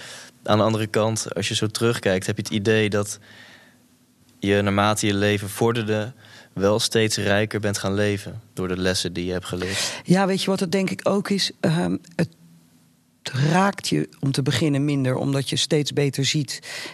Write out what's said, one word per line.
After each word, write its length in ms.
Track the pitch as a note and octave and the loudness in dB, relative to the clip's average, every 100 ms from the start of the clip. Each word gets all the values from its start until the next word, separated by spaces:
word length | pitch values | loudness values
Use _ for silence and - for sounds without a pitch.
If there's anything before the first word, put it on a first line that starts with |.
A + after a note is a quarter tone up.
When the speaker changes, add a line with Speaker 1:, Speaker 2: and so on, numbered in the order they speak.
| - - - - | -18 -18 -20 -10
Speaker 1:
Aan 140 | - G#2+ | 0 4
de 60 | |
andere 240 | G#2+ A2 G#2+ | 4 2 0
kant, 480 | A2+ A2 A2 - - | 0 0 0 -4 -4
als 120 | G2 | -2
je 80 | A2 | -2
zo 120 | G#2+ | -2
terugkijkt, 580 | - A#2 A#2 G#2 F#2+ F#2 | 0 0 2 0 0 -2
heb 100 | G#2 | -4
je 40 | |
het 80 | G2+ | -4
idee 380 | A2 G#2 A2 G#2+ | -2 2 2 2
dat 300 | G#2 G#2 - - - - - - _ _ _ _ _ _ - | 0 -2 -8 -16 -20 -20 -20 -20 _ _ _ _ _ _ -6
je 220 | G2 G2+ | 0 2
naarmate 440 | G2+ G2+ G#2 G#2+ G#2+ | 2 2 2 2 0
je 60 | |
leven 360 | G2 G#2 G#2 G2+ | 2 2 0 -2
vorderde, 640 | - A#2 A#2 G#2+ G#2+ G#2+ - - - - | 0 0 0 -2 -2 -4 -10 -20 -20 -14
wel 260 | - G2 G#2+ | 0 2 2
steeds 380 | - A2+ A2 - | 2 2 2 0
rijker 420 | G#2 G2+ G#2+ G#2+ | 0 2 0 -2
bent 180 | G2+ G2+ | -2 -2
gaan 160 | G2 | -2
leven 480 | G2 G#2 G2+ F2+ A2 - | 0 0 -2 -6 -14 -14
door 140 | - F#2 | -6 -4
de 100 | F2+ | 0
lessen 360 | F#2 F2+ F2 | 0 0 -2
die 120 | F2 F2+ | -4 -4
je 60 | |
hebt 140 | F2+ - | -4 -6
geleerd. 480 | F2+ F2+ G2 - - | -6 -4 -4 -4 -4
Speaker 2:
Ja, 240 | - F3+ F#3+ | 2 4 4
weet 140 | F#3+ | 0
je 60 | F#3+ | 0
wat 100 | F#3+ | -2
het 120 | F#3 | 0
denk 180 | G3 F#3+ | 0 0
ik 100 | F#3+ | -2
ook 260 | - G3 - | 0 0 0
is? 220 | G3 - - | -2 -2 -2
Ehm, 380 | F#3 D#3+ F2+ - - - | 0 0 0 -2 -6 -4
het 140 | E3+ - - - _ _ _ _ _ _ - B2+ D3+ | -4 -4 -20 -20 _ _ _ _ _ _ -8 0 2
raakt 360 | F3 G3 F#3+ - | 4 2 0 -2
je 220 | D3 D3+ - | -2 -2 -4
om 120 | C3+ | -2
te 100 | C3+ | 0
beginnen 440 | C3+ C#3 D#3+ C#3 D3 | 0 2 2 2 0
minder, 300 | C#3+ B2+ C3 | 0 0 0
omdat 340 | C#3 C#3 C3+ | 0 0 0
je 60 | C3+ | -2
steeds 380 | - D#3 C#3+ | 2 2 2
beter 320 | C3+ C#3+ C3+ C3 | 0 0 2 0
ziet 340 | D#3 C#3 - - - - | 0 -2 -6 -12 -12 -12